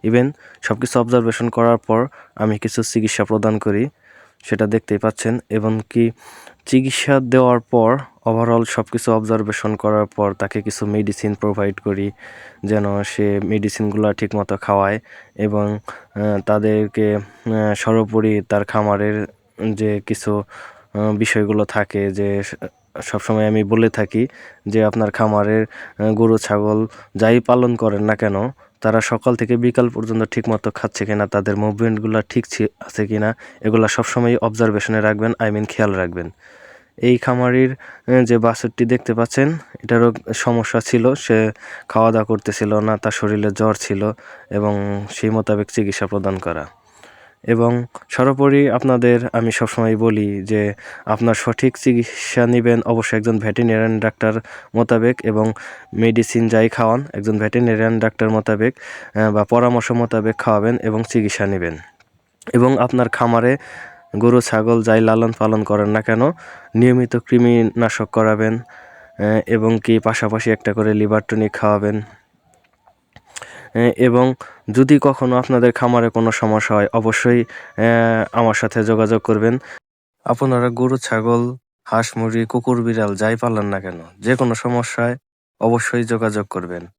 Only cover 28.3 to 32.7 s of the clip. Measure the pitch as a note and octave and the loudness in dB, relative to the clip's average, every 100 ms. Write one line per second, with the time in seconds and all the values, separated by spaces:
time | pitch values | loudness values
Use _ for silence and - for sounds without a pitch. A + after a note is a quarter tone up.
28.3 | G2 A#2+ - _ _ A2 A2+ - A2+ - | -2 -4 -8 _ _ 0 0 0 -2 0
29.3 | A#2 A2+ A#2+ A#2+ B2 B2 A#2 A2+ A2+ A2 | -2 0 0 2 2 0 -2 -4 -4 -2
30.3 | - A2+ A2 G#2+ - A2 - G#2 G#2 G2+ | -4 -2 -2 -4 -6 -8 -6 -4 -2 0
31.3 | G2+ G2 G#2 G#2+ G#2 A2+ G#2+ A2 A2 - | 0 0 -2 -2 0 -2 -2 -2 -2 -2
32.3 | B2 - - G#2+ | -4 -4 -4 -4